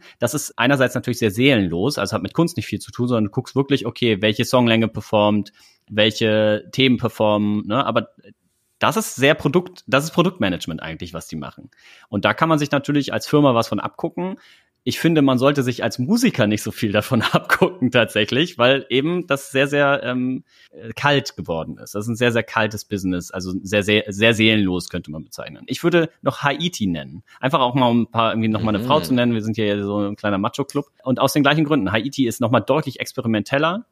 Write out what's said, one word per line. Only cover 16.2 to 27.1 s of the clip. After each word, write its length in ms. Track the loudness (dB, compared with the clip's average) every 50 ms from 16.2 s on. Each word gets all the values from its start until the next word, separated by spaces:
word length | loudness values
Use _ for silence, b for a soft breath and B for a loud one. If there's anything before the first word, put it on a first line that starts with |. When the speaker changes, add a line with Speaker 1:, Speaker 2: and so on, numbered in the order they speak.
| 2 2 2 2 2
Speaker 1:
nicht 160 | 2 2 0
so 80 | -2 -6
viel 220 | -6 -4 -4 0
davon 300 | 0 0 0 0 0 0
<laughs> 100 | 0 2
abgucken 580 | 0 -2 0 0 2 2 2 0 2 0 -2 2
tatsächlich, 680 | 4 2 2 4 2 0 0 2 2 0 0 -2 0 2
weil 260 | 4 4 4 2 0 0
eben 360 | 0 0 0 0 -2 -2 -2
das 240 | -2 -4 -4 -4 -4
sehr, 160 | 0 0 0
sehr, 360 | 2 2 2 2 2 2 0 -2
ähm, 400 | -4 -4 -2 -2 -4 -4 -6 -10 b b b b b _ -18 -16 -16 -10
kalt 400 | -2 0 2 2 2 0 -2 -10
geworden 400 | -12 -8 -6 -6 -6 -6 -8 -12
ist. 180 | -14 -16 -10 -8
Das 80 | -8 -6
ist 60 | -6
ein 60 | -2
sehr, 140 | 0 0 2 2
sehr 100 | 0 -2
kaltes 400 | -2 -2 -2 0 0 -4 -8 -8
Business, 460 | -8 -8 -4 -2 -2 -2 -2 -6 -8
also 220 | -10 -10 -8 -6 -8 -8 -6
sehr, 180 | -2 0 0
sehr, 220 | 2 4 2 2 2 -2
sehr 240 | -2 2 4 4 4
seelenlos 540 | 6 4 4 4 4 2 0 0 -2 -4 -6
könnte 200 | -8 -10 -10 -10
man 140 | -14 -14 -14
bezeichnen. 400 | -14 -16 -16 -16 -16 -16 -18 -10
Ich 160 | -10 -8 -2 0
würde 260 | 2 2 2 2 0 b b
noch 220 | -6 -6 -4 -2 -2
Haiti 420 | -2 -2 -2 -4 -6 -4 -2 -2
nennen. 380 | -2 -2 -4 -6 -12